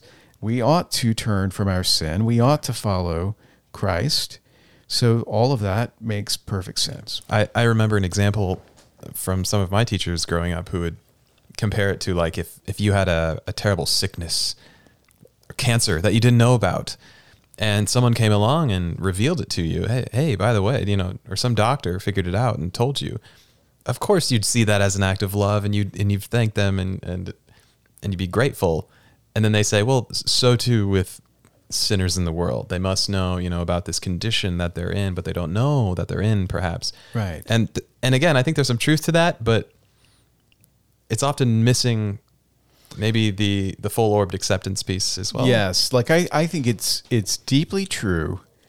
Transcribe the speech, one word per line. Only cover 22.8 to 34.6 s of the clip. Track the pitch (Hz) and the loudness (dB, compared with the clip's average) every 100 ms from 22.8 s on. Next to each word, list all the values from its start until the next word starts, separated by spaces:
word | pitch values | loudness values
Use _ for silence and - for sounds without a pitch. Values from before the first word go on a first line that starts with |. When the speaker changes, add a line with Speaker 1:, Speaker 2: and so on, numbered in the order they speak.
| 120 135 | -2 -2
Speaker 2:
you, | 71 - - - _ _ _ _ - | -6 -8 -12 -20 _ _ _ _ -8
of | 120 | -4
course | - 196 - | 0 2 2
you'd | 120 - | 0 2
see | 120 | 2
that | 107 104 | 4 4
as | 101 92 | 2 2
an | |
act | 98 98 | 0 0
of | 101 104 | -2 0
love, | 101 104 104 | 2 2 0
and | 104 | 0
you'd, | 98 - | -2 -2
and | 101 | 0
you'd | 98 | 0
thank | - 120 113 | 0 0 0
them | 107 101 95 | 0 0 0
and, | 95 95 | -2 -6
and, | - 92 90 - _ _ _ _ _ _ | -6 -8 -8 -14 _ _ _ _ _ _
and | 104 | -6
you'd | 92 | -4
be | 95 | -2
grateful. | 90 139 - 92 80 - _ _ _ _ - | 0 0 0 0 0 -4 _ _ _ _ 0
And | |
then | 107 | 2
they | 107 | 4
say, | 104 107 | 4 2
"Well, | 110 135 107 | 4 2 0
s-, | - - | -4 0
so | - 127 120 | 2 4 4
too | 123 117 101 | 4 2 4
with | 95 90 - _ _ _ _ _ | 2 0 -6 _ _ _ _ _
sinners | - - 101 92 90 | -4 0 2 2 0
in | |
the | 85 | -2
world. | 82 85 60 - | -2 -2 -2 -4
They | 90 | -4
must | 92 95 - | 0 0 0
know, | 95 92 90 | 0 0 -2
you | 90 | -2
know, | 87 | -2
about | 87 87 | -2 -2
this | 85 82 | -2 -6
condition | - 87 113 113 98 | -4 -4 -2 -2 -2
that | 87 | -2